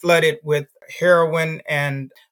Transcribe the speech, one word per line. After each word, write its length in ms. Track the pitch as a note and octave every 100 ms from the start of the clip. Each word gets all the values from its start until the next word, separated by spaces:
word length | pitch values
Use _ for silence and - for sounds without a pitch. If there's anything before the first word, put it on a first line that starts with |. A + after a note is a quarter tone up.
flooded 380 | E3+ E3+ D#3+ D#3
with 240 | D#3 D3 C#3+ _ - -
heroin 640 | F3+ E3+ E3 E3 D#3+ D#3+ -
and 440 | D3 C#3+ C#3 C3 _ _